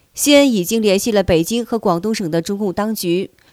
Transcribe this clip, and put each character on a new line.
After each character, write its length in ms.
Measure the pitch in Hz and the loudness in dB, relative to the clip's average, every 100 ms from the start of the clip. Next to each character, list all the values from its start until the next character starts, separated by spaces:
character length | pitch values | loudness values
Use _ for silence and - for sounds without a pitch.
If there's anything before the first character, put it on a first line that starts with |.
| _ | _
C 200 | - 285 | -4 4
N 160 | 285 277 | 6 6
已 140 | 220 | 2
经 160 | 175 226 | -2 0
联 180 | 214 190 | 0 0
系 140 | 240 | 0
了 100 | 202 | 0
北 220 | 185 165 | 2 2
京 200 | 170 233 | 0 -4
和 140 | 233 233 | -4 -2
广 220 | 208 170 | -2 -2
东 120 | 208 | -2
省 160 | 220 180 | -4 -2
的 140 | 165 | -4
中 140 | 165 202 | -4 -4
共 160 | 208 | -4
当 200 | 175 208 | -4 -4
局， 380 | 214 180 175 196 _ _ | -4 -2 -2 -4 _ _